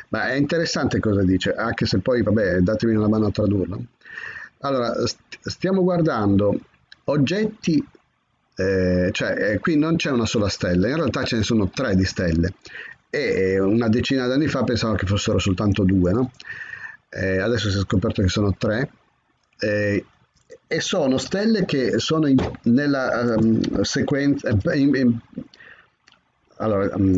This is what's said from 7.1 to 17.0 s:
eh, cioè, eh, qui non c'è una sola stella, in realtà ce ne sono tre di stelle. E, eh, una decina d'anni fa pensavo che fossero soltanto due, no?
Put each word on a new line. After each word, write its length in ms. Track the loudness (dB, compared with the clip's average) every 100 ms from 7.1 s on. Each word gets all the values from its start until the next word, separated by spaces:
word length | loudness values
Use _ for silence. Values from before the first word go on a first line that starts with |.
| 0 2 0 -2 -2 0 0 0 -8 _ _ _ _ _
eh, 540 | -4 0 2 2 2 2
cioè, 400 | 0 -4 -2 -2
eh, 60 | 0
qui 180 | 2 2
non 180 | 2 0
c'è 140 | 0
una 160 | 0 0
sola 220 | 0 0
stella, 400 | -2 0 2 2
in 80 | 0
realtà 260 | -2 -2
ce 120 | -2 -2
ne 60 |
sono 280 | 0 2 0
tre 260 | -2 0 2
di 80 |
stelle. 480 | 2 0 0 0 0 -4 -16 -18 -18 -20 _
E, 80 | -4 -2 0 0
eh, 40 | 2
una 300 | 2 2 2
decina 380 | 0 0 -2 0
d'anni 220 | 0 0
fa 160 | 0
pensavo 300 | -2 0 -2
che 120 | -2 -2
fossero 320 | -2 0 0
soltanto 440 | 0 0 0 2
due, 280 | 2 4 2
no? 180 | 2 -2 -6 -16 -16 -14 -14 -16 -18